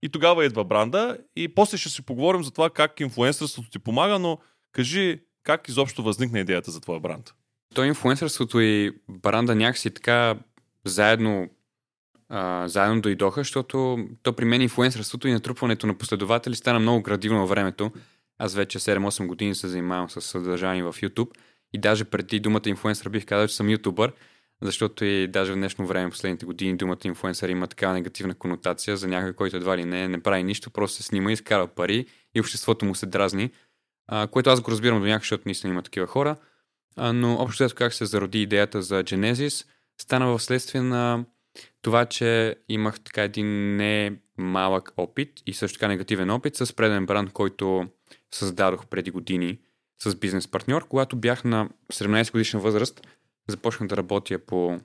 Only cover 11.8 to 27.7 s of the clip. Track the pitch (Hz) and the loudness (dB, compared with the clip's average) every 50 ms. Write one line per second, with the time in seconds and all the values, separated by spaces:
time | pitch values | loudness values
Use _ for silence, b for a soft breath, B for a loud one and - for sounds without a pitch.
11.8 | _ _ _ _ _ _ _ _ _ _ - 104 92 92 90 90 90 90 87 101 | _ _ _ _ _ _ _ _ _ _ -6 -4 -2 -2 -2 -2 -2 -2 2 2
12.8 | 98 104 110 113 104 107 98 87 101 98 95 143 143 - - 135 127 - - 135 | 4 4 4 2 2 2 0 2 2 0 0 0 -6 -2 -2 -4 -4 -2 -2 -2
13.8 | 131 127 127 120 107 - 117 - _ 127 117 - 123 117 117 123 127 120 - - | 0 0 0 -2 -4 -8 -10 -4 _ -4 -2 2 2 4 4 4 4 2 4 4
14.8 | 123 127 127 113 107 - - 127 - 135 123 113 - - 127 - - 123 113 107 | 2 2 2 0 -6 -8 -8 -4 0 2 0 2 0 -4 -6 -2 0 0 0 2
15.8 | - 107 101 - - - - 98 101 95 113 117 - 123 120 - - - 120 117 | 0 -2 -2 -2 -2 -4 -2 -2 0 2 2 0 0 -2 -6 -4 0 2 2 4
16.8 | 110 113 120 117 101 - 104 101 95 107 113 107 95 92 98 101 101 95 87 - | 4 4 4 2 2 0 -2 0 2 2 2 2 4 4 2 2 2 0 -2 -2
17.8 | 104 107 B B B B B B B B _ _ - 104 92 101 98 95 - 98 | -4 -4 B B B B B B B B _ _ -6 -4 -2 -2 -4 -2 -4 -6
18.8 | - - 104 98 98 101 101 - 98 90 90 - 107 101 98 92 - 92 90 90 | 0 2 2 2 2 0 -2 -2 -4 -6 -4 -2 -2 -2 -2 -2 -4 -6 -4 -4
19.8 | 87 90 90 90 90 87 - - - - - 95 90 90 90 87 92 92 92 92 | -2 -2 -2 -4 -4 -6 -8 -12 -12 -8 -8 -6 -4 -2 -2 -2 -2 -2 -2 -2
20.8 | 90 85 80 - - 98 - - 117 - - b b b b b b b - 104 | -2 -4 -6 -4 -6 -6 -2 -2 -4 -4 -6 b b b b b b b -10 0
21.8 | 104 104 110 107 107 - - 101 92 - - 107 104 107 107 107 - 110 101 90 | 4 4 4 4 2 -2 -2 -4 -4 -2 -2 -2 0 2 0 2 2 0 -4 -2
22.8 | - 107 107 - - - 101 110 101 - 104 101 107 104 - - 107 104 110 104 | 0 -2 -2 -2 -4 -4 -4 -4 -4 0 2 2 2 2 0 0 2 2 2 2
23.8 | - 104 92 87 110 117 139 b b b b b b b b b - 98 92 - | 0 -2 0 2 0 0 0 b b b b b b b b b -6 -6 -2 -2
24.8 | 113 104 - - 110 101 101 98 95 92 92 98 95 95 95 95 98 95 95 - | -2 -2 -2 -2 -2 0 0 0 0 0 0 0 0 0 0 -2 -2 -4 -4 -4
25.8 | 98 90 95 95 92 90 85 - - 98 90 85 - 87 87 85 98 95 92 87 | -4 -2 -2 -2 -2 -2 -6 -6 -4 -4 -4 -4 -6 -10 -8 -4 -2 -2 -2 0
26.8 | 95 92 90 87 - 95 87 - - 92 90 - - 90 92 90 90 85 | -2 -4 -4 -4 -6 -8 -8 -4 -6 -6 -4 -4 -4 -4 -2 -2 -4 -6